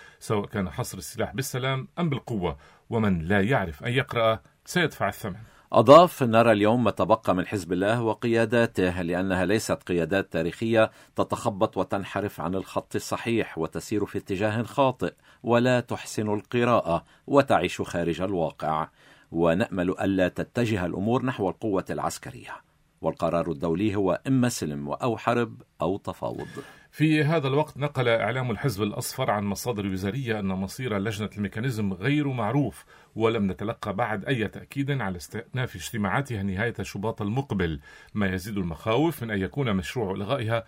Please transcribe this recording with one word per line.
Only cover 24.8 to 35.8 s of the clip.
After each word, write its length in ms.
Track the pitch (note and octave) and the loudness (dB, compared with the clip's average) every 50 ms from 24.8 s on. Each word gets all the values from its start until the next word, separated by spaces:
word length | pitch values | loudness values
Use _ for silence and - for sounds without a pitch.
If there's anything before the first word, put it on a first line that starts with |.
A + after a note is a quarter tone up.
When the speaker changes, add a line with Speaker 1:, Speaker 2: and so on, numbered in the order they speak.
| C#2+ C#2+ | -6 -6
Speaker 2:
أو 280 | C#2+ - - B2+ A2+ G#2+ | -6 -4 -2 -2 -2 0
حرب 440 | - A#2 A#2+ A#2+ A#2+ A2+ A2+ A#2 - _ _ - | 0 0 2 2 2 -2 -4 -12 -20 _ _ -4
أو 160 | D2+ E2 F#2+ G2+ | -2 -2 -2 -2
تفاوض." 500 | - - - - - A#1+ A#1 - - - - C#2 - - - - - _ | -4 -10 -10 -6 -6 -6 -6 -6 -10 -10 -12 -14 -16 -16 -18 -20 -20 _
Speaker 1:
في 320 | - - D3+ D#3 D#3 D3+ D3+ | -2 0 2 4 4 4 4
هذا 240 | D3 E3 E3 C3+ C3+ | 2 2 2 2 2
الوقت، 300 | C3 D3 D3+ - - B2 | 2 0 0 0 -4 -6
نقل 300 | C#3 D3 - C3+ B2 A#2+ | -6 -4 -2 0 2 4
إعلام 440 | A2+ A2+ G#2+ G#2 A#2+ C3 B2+ B2 | 4 4 2 0 0 0 -2 -2
الحزب 320 | A2 - - C#3 G#2 F#2+ G#2+ | -2 0 0 -2 0 0 -2
الأصفر 480 | G#2 - - A#2 - - - C3 - | -2 -2 -4 -6 -6 -4 -4 -2 0
عن 120 | G#2 G#2 G2+ | 0 0 0
مصادر 440 | G#2 G2 - - B2 A#2+ G#2 G2 G2+ | -2 -4 -4 -2 -4 -2 -2 -2 -2
وزارية 520 | F#2+ F#2 F#2 G2+ G2 C3+ C3+ A#2 A2 G#2+ | -2 -2 -2 -2 -4 -2 -2 -2 -2 -2
أن 60 | G2 | -2
مصير 520 | G2 F#2+ F#2 F#2+ F#2 - - B2+ B2 G#2+ G2+ | -2 -2 -2 -4 -6 -6 -6 -6 -4 -2 -2
لجنة 320 | F#2+ A2+ G#2 G2 G#2+ F#2+ - G#2 | -2 -2 -4 -4 -6 -6 -4 -4
الميكانيزم 560 | G#2 F#2+ - A2 A#2 C3+ A2+ G#2+ G#2+ G2 F#2+ | -6 -6 -4 -4 -4 -4 -2 -2 -2 -4 -4
غير 340 | F2 F#2+ C3+ C#3+ D3+ D3 C#3 | -2 -2 0 0 0 0 0
معروف، 580 | C3 B2 A2 G2+ A#2+ D3 C#3+ G#2+ - - - _ - - - _ - | -2 -2 -2 0 2 2 2 0 -2 -8 -16 _ -20 -20 -20 _ -4
ولم 360 | G#2+ A2 A2+ A2+ A2+ G2+ F#2+ | 0 2 2 4 4 2 0
نتلقى 440 | F2+ - G#2 G#2+ A#2 - - G#2+ F#2+ | 0 -2 -4 -6 -6 -6 -6 -4 -2
بعد 300 | F#2+ A#2+ A2 A2 G#2 - | -2 -2 -2 -2 -4 -2
أي 220 | - C#3 A#2 G#2+ F#2+ | -2 -2 -2 -2 -4
تأكيد 440 | - G2 F#2+ - - C#3 C#3 C3+ | -6 -10 -16 -10 -6 -6 -4 -2
على 260 | C#3+ C3+ - G2 F#2 F2 | -2 -2 -2 -4 -6 -6
استئناف 580 | - - - G#2+ A#2 - - B2+ C3 - - | -10 -10 -10 -10 -10 -8 -6 -6 -6 -6 -8
اجتماعاتها 680 | F#2+ | -10